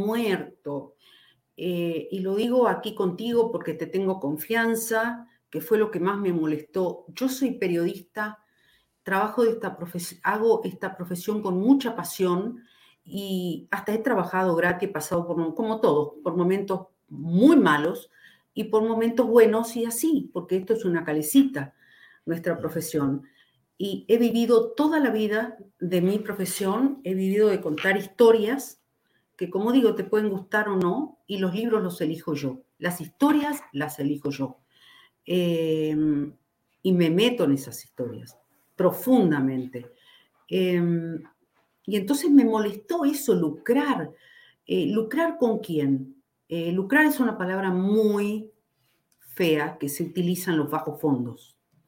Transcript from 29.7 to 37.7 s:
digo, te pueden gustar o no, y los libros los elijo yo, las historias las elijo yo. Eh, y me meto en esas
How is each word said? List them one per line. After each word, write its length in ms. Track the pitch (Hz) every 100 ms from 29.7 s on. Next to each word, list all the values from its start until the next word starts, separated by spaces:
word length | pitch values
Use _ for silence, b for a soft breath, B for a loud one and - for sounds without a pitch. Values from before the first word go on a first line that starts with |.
digo, 240 | 254 226 -
te 80 |
pueden 260 | 190 214 214
gustar 380 | 190 - 214 208
o 80 | 190
no, 440 | 175 220 311 - -
y 120 | 196
los 180 | 185 185
libros 260 | 233 214
los 200 | 180 -
elijo 320 | 156 160 -
yo, 280 | 143 139 127 - _
las 220 | 175 175
historias 640 | 156 - 285 302 294 294 -
las 260 | 143 151 -
elijo 320 | 143 147 147
yo. 260 | 139 131 - b b b b b _ -
Eh, 720 | 180 175 165 160 160 156 151 156 147 143 - _ _ _ _
y 100 | 185
me 180 | 180 165
meto 360 | 170 233 240 160
en 80 |
esas 280 | 139 123